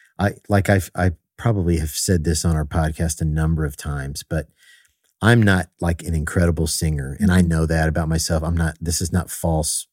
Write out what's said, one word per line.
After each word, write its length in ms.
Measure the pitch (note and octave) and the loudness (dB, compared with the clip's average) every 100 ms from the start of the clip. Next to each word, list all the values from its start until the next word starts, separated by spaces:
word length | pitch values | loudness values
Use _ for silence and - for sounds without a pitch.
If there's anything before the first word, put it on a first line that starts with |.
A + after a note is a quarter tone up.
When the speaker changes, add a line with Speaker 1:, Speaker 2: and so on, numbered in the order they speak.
| _ - | _ -4
Speaker 1:
I, 140 | G2 - - | -4 -4 0
like, 200 | G2+ F#2 | 0 4
I've, 220 | G2 - - | 2 0 -2
I 160 | F2+ E2 _ - | -2 -2 _ -4
probably 400 | B2 G#2 E2+ E2 | -2 0 2 0
have 120 | D2+ | -2
said 320 | - - F2 | -4 0 0
this 200 | D2+ D#2+ E2+ | 2 0 0
on 100 | D#2+ | 0
our 100 | D2 | 0
podcast 540 | E2+ D#2 D#2 E2 - | 0 -2 0 -4 -2
a 40 | D#2+ | -2
number 380 | D#2 D#2+ D#2+ D2+ | 0 0 0 -2
of 120 | C#2+ | -6
times, 460 | D#2 C#2+ C2+ C#2+ - | -8 -6 -8 -10 -6
but 200 | D#2+ - _ _ - _ _ _ - | -6 -6 _ _ -20 _ _ _ -2
I'm 200 | A#2 A#2+ | 4 6
not, 260 | G#2 F#2 E2+ - | 6 2 0 -4
like, 240 | E2+ E2 | -2 -2
an 100 | - E2 | -2 -4
incredible 520 | D2 F#2+ F2 D#2+ D#2+ | -2 0 2 2 -2
singer. 480 | - D#2+ D2+ C2+ C#2 | -2 -2 -2 -4 0
And 120 | - | 2
I 80 | F2+ | 4
Speaker 2:
Mm-hmm. 80 | F2+ | 4
Speaker 1:
know 180 | E3 D#2 | 2 2
that 220 | D#2+ D#2+ | 2 0
about 200 | D#2+ D#2+ | 0 0
myself. 340 | D#2+ - E2 | -2 0 -2
I'm 140 | D#2+ E2 | 0 -2
not, 180 | D#2+ - | -2 -4
this 200 | E2 E2 | -6 -4
is 100 | E2 | -2
not 160 | F2+ D#2+ | -2 -4
false 560 | - E2+ D#2+ D#2+ - - | -6 -2 0 -2 -4 -8